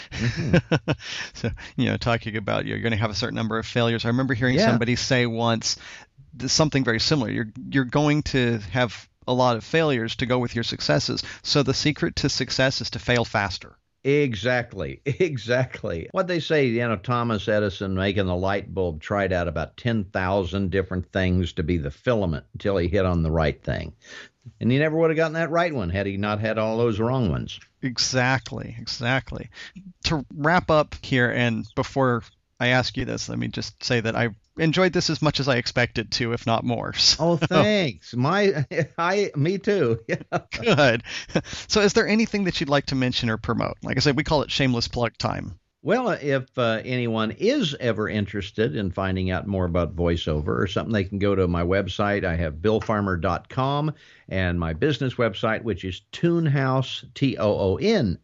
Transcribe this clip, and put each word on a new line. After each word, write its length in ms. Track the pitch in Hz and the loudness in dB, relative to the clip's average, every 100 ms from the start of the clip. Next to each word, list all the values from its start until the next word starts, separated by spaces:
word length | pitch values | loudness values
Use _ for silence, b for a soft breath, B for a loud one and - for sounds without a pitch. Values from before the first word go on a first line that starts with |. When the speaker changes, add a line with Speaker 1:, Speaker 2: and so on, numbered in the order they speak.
| B | B
Speaker 1:
Mm-hmm. 440 | B 117 160 151 160 - 160 - | B -2 -2 2 2 2 -2 0
Speaker 2:
<laughs> 160 | 143 B B B | -4 B B B
So, 160 | - 117 - B - | -6 -6 -6 B -2
you 100 | 113 | 0
know, 100 | 107 | 0
talking 400 | 123 117 117 107 | 0 0 -2 -6
about 300 | 101 107 101 | -2 -2 -2
you're 140 | 107 | -4
gonna 160 | 113 107 | -2 0
have 140 | 113 | 0
a 40 | |
certain 200 | 107 113 113 | -2 -4 -2
number 220 | 110 113 | -2 -4
of 80 | 113 | -2
failures. 380 | 123 117 117 | 0 0 0
I 40 | 117 | 0
remember 260 | 123 131 | 0 0
hearing 220 | 113 123 131 | 0 2 4
Speaker 1:
Yeah. 80 | 226 | 4
Speaker 2:
somebody 280 | 233 120 120 | 2 2 0
say 300 | - 127 120 | 2 2 2
once 500 | 113 117 113 - - B B B - - 120 | 2 0 0 -2 -6 B B B -20 -20 -8
th-, 120 | 127 | -2
something 340 | - 151 135 | 2 4 2
very 160 | 123 110 | 2 2
similar. 300 | - 156 107 | 2 2 2
You're, 180 | 110 110 - - | -2 -4 -8 -2
you're 140 | 135 | 0
going 380 | 123 147 151 151 | 2 2 4 2
to 340 | - 135 120 113 101 | 2 2 2 0 -2
have 360 | 127 120 - - _ - | 0 0 -2 -18 _ -2
a 60 | |
lot 240 | 127 127 113 | 4 4 2
of 80 | |
failures 520 | - 160 156 127 113 - | 0 2 2 2 -2 -4
to 100 | 123 | 0
go 120 | 127 | 0
with 160 | 120 | 0
your 100 | 117 | -2
successes. 580 | 113 - - 147 - 104 B B | -4 -4 0 2 0 -4 B B
So 200 | - 147 | 0 2
the 120 | 135 | 2
secret 420 | 131 156 143 165 - | 2 0 0 -4 0
to 120 | 143 | -2
success 520 | - 123 - 131 - | -2 -2 2 2 0
is 80 | 123 | -6
to 80 | 113 | -4
fail 260 | - 120 | 0 2
faster. 520 | 110 110 101 - - - _ _ | 2 0 -2 -4 -14 -20 _ _
Speaker 1:
Exactly. 960 | 131 147 143 104 120 123 120 98 71 65 | 2 2 2 0 0 0 -2 -6 -8 -6
<laughs> 40 | 139 | -6
Exactly. 1000 | 131 180 131 107 123 127 - 101 82 - | 0 -2 -2 0 0 0 -6 -6 -6 -4
What 140 | 190 180 | -4 -2
they 140 | 175 | -2
say, 260 | - 156 131 | 0 2 2
you 140 | 113 120 | 2 0
know, 100 | 101 | -2
Thomas 520 | 127 120 117 104 98 | 0 0 0 0 2
Edison 460 | 107 104 - 98 | 2 0 -2 -4
making 320 | 95 101 98 95 | 0 2 2 0
the 100 | 90 | 0
light 360 | 95 101 98 | 0 -2 -4
bulb 260 | 90 90 76 | -4 -4 -4
tried 320 | - 101 95 | -4 0 0
out 160 | 90 85 | 0 -2
about 280 | 80 78 - | -4 -6 -4
ten 280 | 120 113 | -2 -2
thousand 680 | 92 98 92 101 87 98 95 | -2 -2 0 0 0 -2 0
different 400 | 95 92 90 - | 0 -2 -6 -4
things 420 | 98 92 90 85 | 0 2 2 0
to 80 | - | -2
be 160 | 80 87 | -2 -2
the 120 | 71 | -2
filament 540 | - 127 113 90 71 - | -4 0 2 0 -2 -8
until 240 | - 101 95 | -6 -2 0
he 120 | 87 | 2
hit 180 | 98 92 | 2 2
on 160 | 87 | 2
the 80 | 80 | 2
right 320 | 80 76 - | 2 2 0
thing. 320 | - 52 80 - B B B _ 120 - | -6 -6 -8 -14 B B B _ -20 -4
And 120 | 110 | 0
he 60 | 135 | 2
never 180 | 156 160 | 2 2
would 140 | 160 | 2
have 60 | 156 | 2
gotten 180 | 160 | 0
that 160 | 165 160 | 0 0
right 220 | 170 175 | 0 0
one 160 | 139 87 | 0 -2
had 180 | 95 98 | -2 -2
he 100 | 98 | -2
not 240 | 104 107 | -2 0
had 180 | 110 110 | 0 0
all 180 | 110 113 | 0 2
those 220 | 120 104 | 0 2
wrong 320 | 117 131 101 | 0 0 0
ones. 300 | 64 - - - _ | -2 -6 -12 -20 _
Speaker 2:
Exactly, 920 | 135 117 - 127 123 131 - 123 - 117 | -6 -2 0 2 2 0 -2 -10 -10 -10
exactly. 680 | 117 - 123 131 - 113 - B B 185 196 - | -10 -6 0 0 -2 -12 -12 B B -18 -20 -8
To 200 | - 156 123 | -4 -4 -4
wrap 340 | 156 151 175 - | -2 2 2 4
up 280 | 156 147 - | 2 2 -6
here, 300 | - 131 120 | 0 2 2
and 340 | 117 120 110 107 - | 2 0 0 -4 -4
before 480 | 127 139 127 117 - _ _ - | -2 0 2 0 -4 _ _ -2
I 100 | 123 | 2
ask 280 | 127 120 135 | 4 2 -4
you 80 | |
this, 240 | 120 113 - | -4 -6 -6
let 100 | 117 | -6
me 80 | 117 | -4
just 380 | - - - | -6 -10 -8
say 160 | - 120 | 0 0
that 160 | 110 117 | 0 0
I 140 | 117 107 _ - | -2 -4 _ -2
enjoyed 340 | 160 160 185 | 0 2 2
this 180 | 180 - | 2 0
as 120 | 147 | 0
much 160 | 151 - | 0 2
as 80 | 139 | 2
I 120 | 123 | 0
expected 520 | - 127 120 - 107 | 0 0 0 0 -4
to, 200 | - 117 | -2 -2
if 120 | 117 | -2
not 200 | 120 113 | 0 0
more. 280 | 123 113 95 | 0 -2 -4
<laughs> 60 | - | 0
So. 180 | - - | 2 4
Speaker 1:
Oh, 120 | 165 170 | 2 2
thanks. 800 | - 170 208 208 151 87 - | 2 4 4 2 0 -4 -8
My, 500 | 120 135 196 196 147 131 165 | -2 2 4 2 2 -2 -2
<laughs> 160 | 156 - | -2 -2
I, 320 | 170 202 196 143 | 0 0 0 0
me 220 | 156 196 | 0 0
too. 420 | - 202 120 113 | 0 2 2 0
<laughs> 40 | - | -2
Yeah. 80 | 175 - 180 - | -6 -2 -6 -4
Speaker 2:
Good. 540 | - 233 151 135 117 B B B 160 B B B | -2 2 6 4 4 B B B -6 B B B
So 120 | 214 | 2
is 120 | 202 | 4
there 160 | 226 165 | 4 2
anything 360 | 214 220 208 | 2 2 0
that 140 | 185 - | -2 -2
you'd 100 | 143 | 2
like 180 | 143 - | 0 2
to 100 | 135 | 0
mention 340 | 127 - 120 | 0 0 -2
or 60 | 110 | -2
promote? 400 | - 110 95 - | -2 -2 -2 -4
Like 120 | 113 123 | -4 0
I 40 | |
said, 160 | 147 131 | 2 2
we 80 | |
call 180 | 147 151 | 2 0
it 80 | - | 0
shameless 380 | - 135 120 - | 0 2 0 -2
plug 280 | 120 117 - | -2 -2 -2
time. 380 | 113 92 95 90 _ _ | -4 -4 -8 -14 _ _
Speaker 1:
Well, 260 | 135 240 233 | 0 0 0
if, 460 | 160 143 135 127 - | -2 0 -2 -2 0
uh, 240 | 117 110 | 0 0
anyone 480 | 110 127 117 110 110 | -2 -2 0 0 -2
is 420 | - 196 294 170 139 | 0 0 2 0 0
ever 280 | 123 104 101 | -2 0 0
interested 680 | 104 101 104 90 - 120 139 | 0 -2 -4 -6 -2 0 0
in 160 | 98 | -4
finding 400 | 95 95 92 92 | -2 -2 0 0
out 160 | 90 - | -2 -2
more 160 | 98 | -2
about 320 | 90 87 82 85 | 0 0 0 0
voiceover 600 | 85 85 - 76 73 58 | 0 0 0 -2 0 -2
or 120 | 107 | -2
something, 240 | - 87 | -2 -2
they 100 | 110 | -2
can 160 | 95 98 | -2 0
go 160 | 101 | 2
to 140 | 95 90 | 2 2
my 160 | 87 | 2
website. 580 | 85 98 95 - 101 101 | 2 0 0 0 0 0
I 120 | 87 85 | 0 -2
have 260 | 80 78 | -2 0
bill 180 | 104 110 | 0 2
farmer 360 | - 104 98 87 | 0 0 0 0
dot 320 | 92 85 - | 0 -2 -4
com 440 | - 131 143 151 147 B B B | -4 -2 0 -2 -6 B B B
and 320 | 95 92 87 | -2 0 0
my 140 | 82 | -2
business 400 | 80 151 143 131 | 0 0 0 -2
website, 480 | - 117 104 113 107 | 0 -2 0 -2 -2
which 200 | 110 92 | -4 -4
is 180 | 95 90 _ | -6 -10 _
Toonhouse, 920 | - 170 170 160 139 131 131 127 - - | -2 0 2 2 2 2 0 -2 -8 -12
T 220 | - 135 - | -2 0 2
O 360 | 104 78 95 | 0 2 2
O 40 | 98 | 2
N 380 | 196 220 104 85 | 2 2 2 0